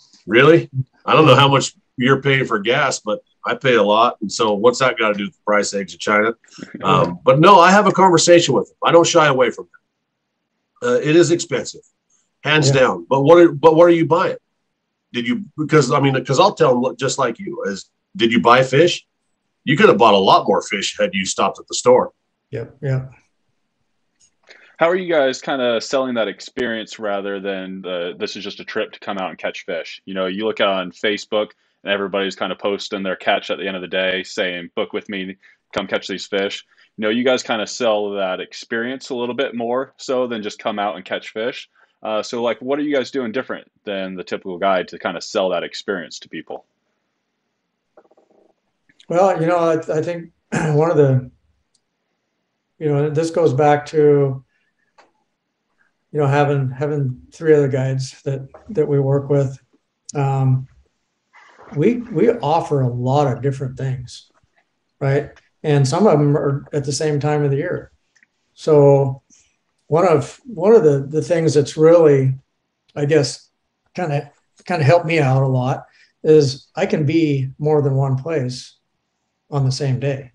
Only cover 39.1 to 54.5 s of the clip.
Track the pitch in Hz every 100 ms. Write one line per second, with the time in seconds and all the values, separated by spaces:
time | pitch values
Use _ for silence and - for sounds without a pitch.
39.1 | 123 120 120 135 117 117 127 135 - -
40.1 | 127 127 113 107 - 120 104 101 87 -
41.1 | 98 - 107 120 - - _ _ _ 110
42.1 | 107 104 120 117 110 127 143 147 139 117
43.1 | 135 120 127 123 95 - _ 104 98 95
44.1 | 92 - 101 98 87 98 92 87 85 104
45.1 | 85 - 104 92 85 80 - - 95 78
46.1 | - - 82 - - _ _ _ _ _
47.1 | _ _ _ _ _ _ _ _ _ _
48.1 | _ _ _ _ _ _ _ _ _ -
49.1 | 165 190 170 160 175 165 160 - 156 165
50.1 | 170 165 _ - 160 160 147 165 151 139
51.1 | 127 - _ _ _ _ _ _ _ _
52.1 | _ _ _ _ _ _ - 151 143 151
53.1 | 147 165 175 156 131 147 147 147 156 147
54.1 | 143 139 131 -